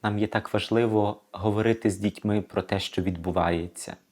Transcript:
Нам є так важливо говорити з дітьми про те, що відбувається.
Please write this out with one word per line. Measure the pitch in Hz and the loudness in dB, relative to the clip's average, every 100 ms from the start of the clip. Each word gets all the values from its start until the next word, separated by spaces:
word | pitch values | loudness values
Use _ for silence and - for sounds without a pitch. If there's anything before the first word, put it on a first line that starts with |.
Нам | 107 104 | 0 0
є | 107 | 0
так | 110 - | 0 -2
важливо | 113 - 117 117 107 104 104 _ | -4 2 2 4 4 2 -2 _
говорити | - 107 104 110 113 107 | -2 0 2 2 2 0
з | 95 | 0
дітьми | 101 - 107 104 | -2 -2 0 0
про | 95 - | 0 -4
те, | - 98 | -2 -4
що | - - | -2 -2
відбувається. | 92 87 87 90 85 85 87 - - - _ | -2 -2 -2 0 2 0 -4 -10 -14 -14 _